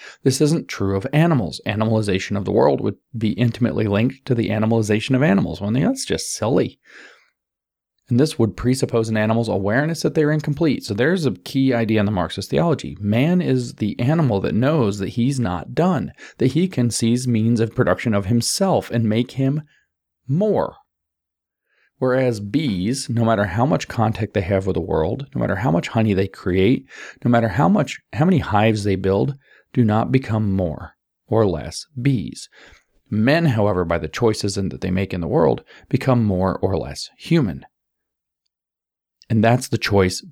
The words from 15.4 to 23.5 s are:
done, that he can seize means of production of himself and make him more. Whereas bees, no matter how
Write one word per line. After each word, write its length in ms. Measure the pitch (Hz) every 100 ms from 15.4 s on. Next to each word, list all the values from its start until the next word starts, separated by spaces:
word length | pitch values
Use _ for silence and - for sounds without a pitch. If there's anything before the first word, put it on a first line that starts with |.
| 110 87 -
done, 400 | 123 180 165 69 - - -
that 140 | 123
he 160 | 143 185
can 240 | - 120
seize 360 | - 113 120 127
means 320 | 113 113 117
of 140 | 113
production 400 | - 123 - 123
of 140 | 104 95
himself 640 | 117 - - 190 127 -
and 180 | 117 110
make 220 | 110 -
him 320 | - 135 151 - _ _ _ _ _ -
more. 480 | 147 214 143 73 - _ _ _ _ _ _ _ _ _ _ _ -
Whereas 420 | 131 127 127 110
bees, 720 | 101 135 151 92 98 131 -
no 160 | 117 113
matter 200 | 110
how 200 | 104